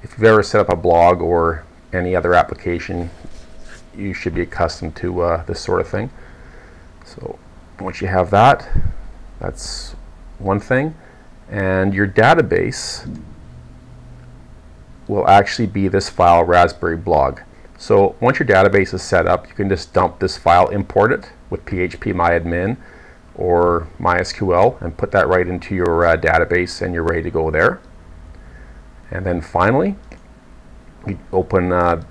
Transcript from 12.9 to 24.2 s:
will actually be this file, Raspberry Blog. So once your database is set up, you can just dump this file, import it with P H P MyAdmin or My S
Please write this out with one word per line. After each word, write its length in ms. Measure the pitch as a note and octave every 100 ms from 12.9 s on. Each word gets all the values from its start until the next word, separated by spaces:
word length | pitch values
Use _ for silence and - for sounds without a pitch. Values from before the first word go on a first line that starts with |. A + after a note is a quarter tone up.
| - - - - - - - - - - - - - - - - - - - - - -
will 200 | G#2 -
actually 400 | G2+ G2 - G#2+
be 200 | G2+ G2
this 200 | F#2+ -
file, 360 | - F2 E2+
Raspberry 540 | E2+ F2 F2 - F2 E2
Blog. 420 | F2 D#2 C2+ C2+ - - - -
So 360 | - G#2 G2 -
once 180 | A#2+ C3+
your 100 | B2
database 460 | G2 G2 G2+ F#2
is 80 | F#2
set 240 | - F#2 E2+
up, 220 | F2+ -
you 80 | -
can 140 | G2
just 220 | F#2+ -
dump 280 | - F2+ -
this 180 | F#2 -
file, 300 | - F2 F#2
import 440 | G2+ F#2 - G#2+
it 200 | - - - -
with 160 | - -
P 140 | F#2
H 200 | F2+ -
P 140 | G#2+
MyAdmin 640 | F2+ F2 E2+ E2+ E2+ F#2+ B2+ - - - - - -
or 520 | F2+ F2 F2 E2+ D#2+ -
My 220 | F2
S 140 | F2+